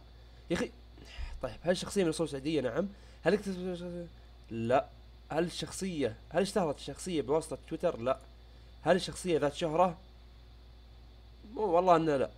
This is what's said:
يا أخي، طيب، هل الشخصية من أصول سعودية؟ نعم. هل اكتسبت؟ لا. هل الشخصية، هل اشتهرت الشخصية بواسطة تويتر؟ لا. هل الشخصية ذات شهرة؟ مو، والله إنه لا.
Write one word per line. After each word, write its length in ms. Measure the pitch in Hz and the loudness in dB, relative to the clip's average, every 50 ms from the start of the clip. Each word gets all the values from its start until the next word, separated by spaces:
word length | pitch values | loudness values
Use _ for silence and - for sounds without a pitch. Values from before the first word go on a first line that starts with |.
| - - - - - - - - - - | -14 -20 -20 -20 -20 -20 -20 -20 -4 -4
يا 60 | 170 | -2
أخي، 140 | 180 240 - - - - - - - - - - - - - - - | -2 -2 -4 -6 -16 -20 -20 -20 -20 -20 -16 -10 -10 -8 -8 -8 -8
طيب، 140 | - 123 107 - | -8 -8 -8 -4
هل 80 | - 165 | 0 0
الشخصية 320 | 185 180 175 151 - 202 | 0 0 -2 -2 0 2
من 60 | 185 160 | 2 2
أصول 200 | 156 - 165 143 | 2 0 -2 -2
سعودية؟ 320 | 139 131 127 151 165 147 | -4 -4 -2 0 0 2
نعم. 280 | 127 120 113 151 196 196 - - - - - - | 0 0 0 0 -2 -2 -6 -12 -18 -20 -20 0
هل 120 | - 165 196 | 2 2 2
اكتسبت؟ 720 | 196 202 202 190 180 180 185 180 170 180 180 175 175 170 165 - - - - - - - - | 4 0 -4 -6 -4 -4 -6 -6 -6 -8 -8 -8 -10 -10 -12 -14 -20 -20 -20 -20 -20 -14 -8
لا. 360 | 110 113 113 117 123 147 - - - - - - - - - - | -6 -4 2 4 4 4 2 0 -12 -20 -20 -20 -20 -20 -12 -4
هل 140 | 143 156 175 | -2 -2 0
الشخصية، 720 | 170 - - 165 - - - 190 190 175 147 135 110 113 - - - | -2 -2 -6 -8 -8 -6 -6 -6 -4 -2 -2 -2 -2 -2 -6 -14 -2
هل 120 | - 170 | 0 0
اشتهرت 360 | 196 185 - 220 175 151 135 - | 0 2 2 0 0 0 -2 -4
الشخصية 440 | - - 135 - - 190 180 151 | -8 -10 -10 -10 -6 -2 -2 -2
بواسطة 360 | 131 117 147 160 156 - 139 123 - - | 0 2 0 0 0 -2 -10 -12 -8 -10
تويتر؟ 280 | 160 160 - 170 131 | -6 -2 0 -2 0
لا. 220 | 113 117 127 135 - - - - - - - - - - - - - | 0 -2 -2 -2 -2 -4 -16 -20 -20 -20 -20 -20 -20 -20 -20 -20 -4
هل 140 | - 156 180 | 2 2 2
الشخصية 420 | 185 - - 147 - - 180 165 143 | 2 2 -4 -8 -6 -2 0 2 2
ذات 160 | - - - | 2 0 0
شهرة؟ 420 | - 175 160 151 170 180 185 165 - - - - - - - - - - - - - - - - - - - - - - - - - - - - - - 208 226 | -2 -2 0 4 4 4 4 2 -4 -14 -20 -20 -20 -20 -20 -20 -20 -20 -20 -20 -20 -20 -20 -20 -20 -20 -20 -20 -20 -20 -20 -20 -20 -20 -20 -20 -20 -18 -12 -4
مو، 80 | 285 | -2
والله 340 | 220 196 165 175 185 185 170 | 0 4 4 6 8 8 6
إنه 200 | 160 165 160 143 | 8 6 4 2
لا. 140 | 131 117 - - | 2 0 -2 -4